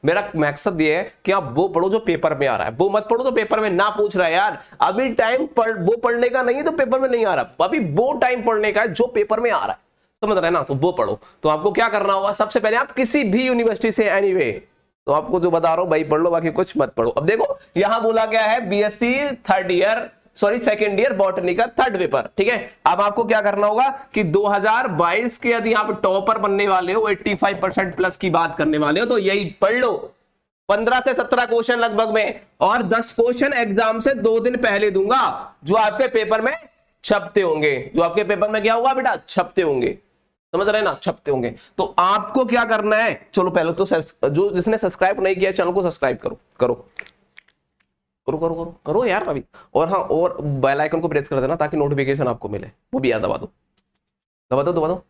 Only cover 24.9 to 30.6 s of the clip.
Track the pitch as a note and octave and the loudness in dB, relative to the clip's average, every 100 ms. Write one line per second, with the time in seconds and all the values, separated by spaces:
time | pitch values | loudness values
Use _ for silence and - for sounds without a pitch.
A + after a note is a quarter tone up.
24.9 | D#3 E3+ F#3+ A#3+ - A#3+ A#3 A3 G#3+ G#3+ | 0 0 0 -2 -4 -2 0 0 0 0
25.9 | G#3 G3 F#3+ G3 A3 G3+ G3 G3+ F#3 F3 | -2 0 0 0 0 0 0 2 2 0
26.9 | G#3 G#3+ G3 - G3+ G3+ G3 F#3+ F#3 F#3+ | 0 0 -2 -2 0 0 0 -2 -2 -4
27.9 | F3 F#3 F3+ F#3+ D#3+ E3 C3+ D3+ D3+ D3+ | -2 -2 -2 0 0 0 0 0 2 2
28.9 | D#3+ A#3+ A#3+ F#3+ G3+ F#3 - G3 A#3+ B3+ | 0 0 0 0 -2 -4 -2 0 2 0
29.9 | F3+ - _ _ _ _ _ | -2 -8 _ _ _ _ _